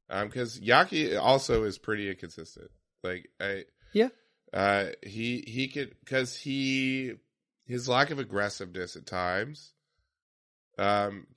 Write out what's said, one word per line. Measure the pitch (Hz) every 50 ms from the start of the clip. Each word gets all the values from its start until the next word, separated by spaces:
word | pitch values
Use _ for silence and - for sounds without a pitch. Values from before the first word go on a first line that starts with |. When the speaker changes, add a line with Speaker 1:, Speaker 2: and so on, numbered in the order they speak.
| _ -
Speaker 1:
Um, | - 98 104 107
'cause | - 127 123 113 117 -
Yaki | 98 110 120 143 180 185 202 160 151 101 87 101
also | - 120 135 135 - - 120 110 110
is | 104 90 -
pretty | - - 107 104 101 98
inconsistent. | 95 - - 82 - - 80 - - - - - _ _ _ _ _ _ -
Like, | 90 92 90 - - _ -
I | 98 98 98 98 - - _ _ _ - -
Speaker 2:
Yeah. | 208 233 262 - _ _ _ _ _ _ _ -
Speaker 1:
uh, | 95 98 101 101 101 98 - - - -
he, | 101 98 110 117 120 123 117 - -
he | 110 127 135 131
could, | - 147 139 - - _ _
'cause | - 135 131 127 123 - -
he, | - 143 135 139 135 135 135 135 131 131 131 131 131 123 104 - _ _ _ _ _ _ _ _ _
his | 123 120 123 120 127
lack | 123 131 143 147
of | 156 139
aggressiveness | 127 101 95 101 101 101 - - 98 90 87 92 90 85 -
at | - -
times, | - 92 92 90 90 90 98 110 139 151 143 - - _ _ _ _ _ _ _ _ _ _ _ _ _ _ _ _ _ _ _ _ _ -
um, | 98 101 104 104 101 101 101 98 - - _